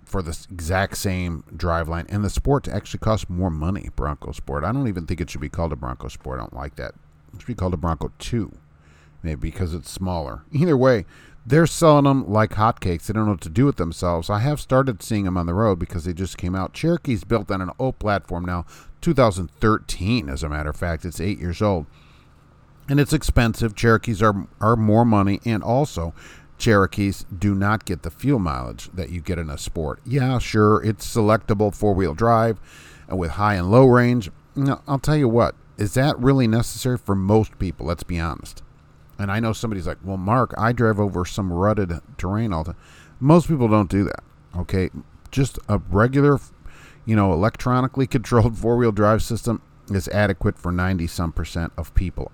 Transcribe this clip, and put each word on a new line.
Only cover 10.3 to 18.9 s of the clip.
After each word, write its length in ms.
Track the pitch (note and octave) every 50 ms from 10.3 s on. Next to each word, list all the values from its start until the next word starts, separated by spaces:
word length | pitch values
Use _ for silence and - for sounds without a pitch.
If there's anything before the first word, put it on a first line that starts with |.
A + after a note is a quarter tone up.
| A1+ - - _
Either 260 | - C3 D#3 F3+ D#3 B2+
way, 280 | B2+ C3 B2+ G#2+ F2 - - - - - - - -
they're 220 | A#2 B2 D#3+ E3+
selling 400 | D3+ - - E3+ D#3+ D3+ D3 C#3
'em 240 | C#3 C#3 C3+ A2 -
like 220 | G2+ G#2+ A2 G#2+
hotcakes. 560 | - - G#2+ A2+ A#2+ - - F#2+ F2 E2+ - -
They 60 | G#2
don't 120 | G#2+ A2
know 60 | G#2+
what 100 | G#2 E2+
to 80 | - E2+
do 160 | D#2 G2+ C3
with 120 | C#3+ C3 -
themselves. 520 | F2+ E2 E2 - - F2+ E2+ E2+ F2 -
I 100 | G#2 G#2
have 200 | A2+ C#3 D3 C#3+
started 420 | - - C3+ C3 C3 C3+ A#2 F2+
seeing 240 | - - A#2 G#2 G2
'em 120 | F#2+ F2+ F#2
on 100 | E2+ E2+
the 80 | E2+
road 240 | F#2+ A2+ A2 G2 E2+
because 260 | E2+ D#2+ - F#2 D#2
they 80 | F2+ F2
just 240 | D#2+ F#2+ F2+ - -
came 160 | - F2 F2+
out. 200 | F#2+ F#2 - -
Cherokee's 500 | - - D#3+ E3+ D#3+ - C#3+ B2+ G2+ -
built 260 | G2+ A#2 A2+ G2+ -
on 120 | G2+ F#2+
an 100 | F#2 F2+ - -
old 180 | B2+ C3 B2+ -
platform 480 | - G#2 G#2 F#2+ E2 - F2+ F2 F2
now, 200 | F2+ F2+ F2 E2 - - - - -